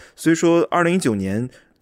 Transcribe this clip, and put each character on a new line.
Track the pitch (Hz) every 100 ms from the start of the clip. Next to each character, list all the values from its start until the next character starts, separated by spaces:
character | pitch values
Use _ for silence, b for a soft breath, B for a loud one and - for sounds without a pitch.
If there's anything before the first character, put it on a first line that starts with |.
| B -
所 | 160
以 |
说 | 165 170 170 -
二 | 175
零 | 170
一 | 180
九 | 131
年 | 104 95 104 127 b b _